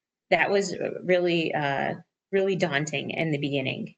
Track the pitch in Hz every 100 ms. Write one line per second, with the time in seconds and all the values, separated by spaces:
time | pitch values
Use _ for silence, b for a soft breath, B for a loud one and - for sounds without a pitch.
0 | _ _ _ 175 156 202 202 - - -
1 | 175 180 180 170 160 151 143 139 143 -
2 | - _ _ 196 196 185 175 143 151 143
3 | - - 165 147 147 139 131 - -